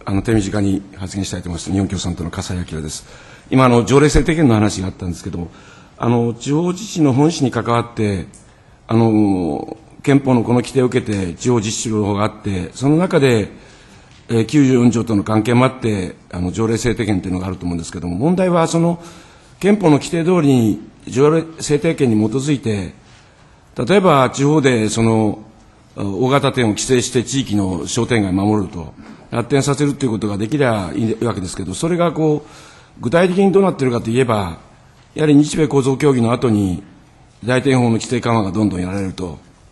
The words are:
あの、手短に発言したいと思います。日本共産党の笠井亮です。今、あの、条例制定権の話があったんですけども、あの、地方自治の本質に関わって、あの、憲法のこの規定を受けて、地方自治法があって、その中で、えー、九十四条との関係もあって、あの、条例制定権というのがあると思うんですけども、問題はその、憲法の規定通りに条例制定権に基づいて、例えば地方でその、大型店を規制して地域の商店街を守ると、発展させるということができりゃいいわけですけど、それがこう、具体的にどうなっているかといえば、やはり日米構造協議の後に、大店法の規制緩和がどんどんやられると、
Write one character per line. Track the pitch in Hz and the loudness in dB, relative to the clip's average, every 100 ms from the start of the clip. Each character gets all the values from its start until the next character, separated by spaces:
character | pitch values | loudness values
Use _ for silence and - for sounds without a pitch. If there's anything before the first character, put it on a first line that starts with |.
| - | -4
あ | |
の、 | 98 | -2
手 | 95 113 | 0 0
短 | 95 104 | 0 0
に | 101 95 - - | 0 -2 -6 -12
発 | 95 98 | -10 -8
言 | 92 | -8
し | |
た | 90 | -8
い | |
と | 87 | -8
思 | 82 | -8
い | |
ま | - | -4
す。 | |
日 | 95 | -2
本 | 92 | -2
共 | 90 | -2
産 | 90 | -6
党 | 82 | -6
の | 82 | -8
笠 | - 92 | -8 -8
井 | 92 87 | -6 -8
亮 | 80 | -8
で | 76 | -10
す。 | - - - - - - | -12 -16 -20 -20 -18 0
今、 | 131 127 | 4 4
あ | |
の、 | 120 107 | 4 4
条 | 135 | 4
例 | 147 | 4
制 | 151 | 2
定 | 143 160 | 0 2
権 | 143 | 4
の | |
話 | 110 104 95 | 4 2 -2
が | 90 | -8
あ | |
っ | |
た | - 90 | -8 -10
ん | |
で | 82 | -8
す | |
け | 98 | -10
ど | 85 | -10
も、 | 82 - - - - - | -10 -14 -20 -20 -20 -6
あ | 120 | -2
の、 | 120 117 113 | 0 0 -4
地 | 139 | -2
方 | 147 175 | -2 0
自 | 180 220 | -4 -6
治 | 180 | 0
の | 147 | 2
本 | 123 151 | 4 2
質 | 165 | 2
に | 131 | -2
関 | 117 | -2
わ | 110 117 | 0 0
っ | 117 - | -2 -4
て、 | 104 95 - - - - _ - - | -2 -2 -6 -16 -20 -20 _ -16 -2
あ | 113 | 2
の、 | 117 107 104 92 85 69 - - - - | 4 4 2 0 -2 -6 -8 -14 -20 -6
憲 | - 139 | 2 2
法 | 135 | 4
の | 123 | 0
こ | 107 | 2
の | 123 | 0
規 | 120 | 0
定 | 135 | 0
を | 127 | 2
受 | 120 | 0
け | - | -2
て、 | 101 90 80 | -4 -6 -4
地 | 127 | 0
方 | 120 | 0
自 | 104 | 0
治 | 110 117 | -4 -4
法 | 107 101 | -2 0
が | 101 107 | 0 -2
あ | |
っ | - | -4
て、 | 104 95 82 | -6 -6 -6
そ | - 135 | -4 0
の | 156 | 2
中 | 180 175 | 2 2
で、 | 135 117 98 - - - - - - - - | 4 2 0 -8 -20 -20 -20 -20 -20 -18 -4
え | 113 | -2
ー、 | 113 | 2
九 | 151 131 | 2 4
十 | |
四 | 127 120 | 4 4
条 | 113 110 | 2 0
と | 104 | 0
の | |
関 | 101 110 | 0 0
係 | 110 | 2
も | 120 | 2
あ | 127 | 2
っ | 127 | 0
て、 | 113 101 90 - - | -4 -4 -6 -12 -12
あ | 90 | -6
の、 | 90 | -4
条 | 80 110 | -2 -2
例 | 113 | 0
制 | 120 | -2
定 | 107 107 | -2 0
権 | 95 | -2
と | 92 | -2
い | |
う | 90 | -4
の | |
が | 95 | -6
あ | |
る | 90 | -6
と | |
思 | 87 | -6
う | 85 | -6
ん | |
で | 82 | -8
す | |
け | 90 | -8
ど | 87 | -8
も、 | 87 | -2
問 | 147 185 | 0 0
題 | 185 | 2
は | 175 165 | 2 2
そ | 165 | 2
の、 | 170 170 - - - - - - | 0 -2 -8 -20 -20 -20 -20 -4
憲 | 185 214 | 0 4
法 | 175 | 4
の | |
規 | 143 - | 2 0
定 | 170 165 | -2 0
通 | 180 | 2
り | 143 | 4
に | 131 110 85 - - - | 4 2 0 -6 -20 -6
条 | 107 147 | 2 4
例 | 165 160 - | 2 -2 -8
制 | 147 147 | -2 0
定 | 165 160 | 0 0
権 | 131 | 2
に | 107 110 | 2 2
基 | |
づ | 131 139 | -2 -2
い | 135 | -2
て、 | 110 101 90 - - - _ _ _ _ _ - | -2 -4 -6 -14 -20 -20 _ _ _ _ _ -6
例 | 123 196 | 0 2
え | |
ば | 185 143 123 | 4 4 2
地 | 123 | 2
方 | 139 156 | 2 2
で | 131 120 107 | 2 2 0
そ | 110 | 0
の、 | 113 110 107 - - - - _ _ - | 2 2 0 -4 -12 -20 -20 _ _ -10
大 | 101 98 127 | -6 -2 0
型 | 139 135 | 2 0
店 | 123 113 | 0 0
を | |
規 | 98 | 0
制 | - 127 | 0 0
し | 110 | 0
て | 127 | -2
地 | 110 135 | -2 -4
域 | 101 101 | -2 -2
の | 95 87 73 | -2 -4 -6
商 | - 117 | -4 -2
店 | 117 | 0
街 | 98 | 0
を | |
守 | 95 101 107 90 | 0 0 0 -2
る | |
と、 | - 76 - - - - | -10 -14 -16 -20 -20 -10
発 | 117 117 | -6 -2
展 | 139 | 0
さ | 135 | 0
せ | 143 147 | 0 -2
る | |
と | 135 131 | -2 -4
い | |
う | |
こ | 107 | -2
と | 104 | -4
が | 98 | -4
で | 107 | -4
き | 147 | -2
り | 131 | 0
ゃ | 107 87 | -2 -4
い | 76 113 | -4 -4
い | 107 | -2
わ | 117 | -2
け | 101 | -2
で | 90 | -4
す | - | -6
け | |
ど、 | 92 90 | -8 -4
そ | 165 | -2
れ | 170 | 0
が | 170 | -2
こ | 151 156 151 - | 0 0 0 -4
う、 | - - - - - | -20 -20 -20 -20 -10
具 | 123 | 0
体 | 170 185 | 2 2
的 | 185 | 4
に | 196 | 4
ど | 185 | 4
う | |
な | 190 | 2
っ | 135 | 0
て | |
い | 127 | 0
る | |
か | 120 | -2
と | 113 | 0
い | 120 | 0
え | 120 | 2
ば、 | 107 90 82 - - _ _ _ - | 0 -2 -8 -18 -20 _ _ _ -2
や | |
は | 151 | 4
り | 143 | 6
日 | 147 - | 4 2
米 | 151 | 0
構 | 139 | 2
造 | 131 131 | 0 2
協 | 151 | 2
議 | 127 | 2
の | 113 | 2
後 | 123 127 | 2 2
に、 | 104 98 87 - - _ _ _ _ | 2 0 -4 -10 -20 _ _ _ _
大 | 107 127 | -2 0
店 | 139 131 | 2 2
法 | 120 | 2
の | |
規 | 110 - | 0 -2
制 | 120 | -4
緩 | 120 113 | 0 0
和 | |
が | 95 | 0
ど | 98 | 0
ん | 104 | 0
ど | 90 | 0
ん | |
や | 90 | -4
ら | 98 | -6
れ | 95 | -6
る | |
と、 | 87 90 71 - _ _ | -8 -10 -12 -18 _ _